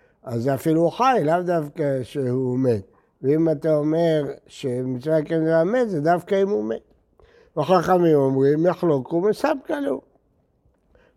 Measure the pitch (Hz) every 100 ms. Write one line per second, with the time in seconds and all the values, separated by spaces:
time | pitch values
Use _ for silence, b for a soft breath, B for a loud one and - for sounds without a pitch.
0 | b b - 117 120 135 165 160 170 -
1 | 254 240 147 170 175 170 147 143 143 135
2 | 120 147 127 127 131 127 131 110 95 b
3 | b _ 131 156 165 147 160 151 151 160
4 | 170 156 139 139 _ - 139 123 127 127
5 | 147 156 147 160 160 165 170 247 240 170
6 | 151 175 - 196 196 208 110 110 _ _
7 | _ _ b b b - 147 180 175 185
8 | 175 147 135 135 139 151 175 170 175 139
9 | 123 170 185 208 277 294 - 294 277 269
10 | - _ _ _ _ _ _ _ _ b
11 | b